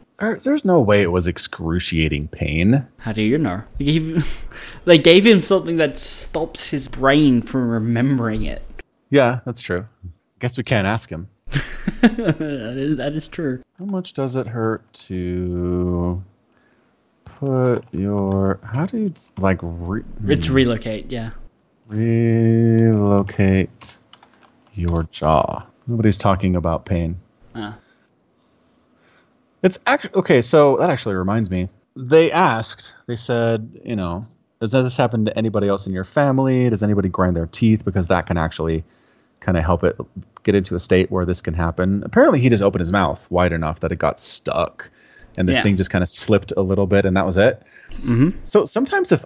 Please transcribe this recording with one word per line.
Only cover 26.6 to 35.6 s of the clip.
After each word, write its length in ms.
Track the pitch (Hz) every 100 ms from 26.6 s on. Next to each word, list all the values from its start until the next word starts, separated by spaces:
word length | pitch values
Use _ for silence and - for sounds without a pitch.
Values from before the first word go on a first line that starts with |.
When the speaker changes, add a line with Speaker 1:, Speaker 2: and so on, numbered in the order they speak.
| 82 80
Speaker 1:
pain. 320 | - 90 82 90 - _ _
Speaker 2:
Ah. 240 | 113 107 107 _ _ _ _ _ _ _ _ _ _ _ _ _ _ _ _ _ _
Speaker 1:
It's 160 | 185 - -
act-, 260 | 285 - 190
okay, 260 | - 139
so 340 | 113 156 143 131
that 120 | 170
actually 240 | 139 113
reminds 340 | 92 92 110 98
me. 200 | 92 92 - _
They 380 | - 127 156 165
asked, 640 | 165 180 113 113 - - - -
they 80 |
said, 560 | 117 - 120 117 113 113 -
you 100 | -
know, 320 | 110 87 87 113 _ _ -
"Does 120 | 110
this 240 | 131 127 -
happen 280 | 120 113 107
to 120 | -
anybody 300 | 113 104